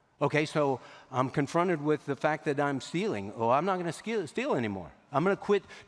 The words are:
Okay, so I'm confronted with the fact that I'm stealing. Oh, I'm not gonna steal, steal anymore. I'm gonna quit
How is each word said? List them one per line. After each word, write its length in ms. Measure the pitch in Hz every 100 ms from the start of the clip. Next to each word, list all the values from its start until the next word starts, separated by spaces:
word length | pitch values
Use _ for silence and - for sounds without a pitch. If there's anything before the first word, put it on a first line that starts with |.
| _ -
Okay, 260 | 147 147 156
so 340 | 160 143 127 - - -
I'm 180 | 127 131
confronted 540 | - 139 165 185 165
with 220 | 147 151 -
the 100 | 135
fact 300 | 151 151 160
that 140 | 143
I'm 200 | 143 135
stealing. 540 | - 165 208 110 98 110
Oh, 140 | 113
I'm 160 | 135 185
not 120 | 185
gonna 160 | 175
steal, 320 | - 214 226 156
steal 280 | - 277 180
anymore. 360 | 113 98 85 - -
I'm 120 | 139
gonna 120 | 185 190
quit 280 | - 202 - -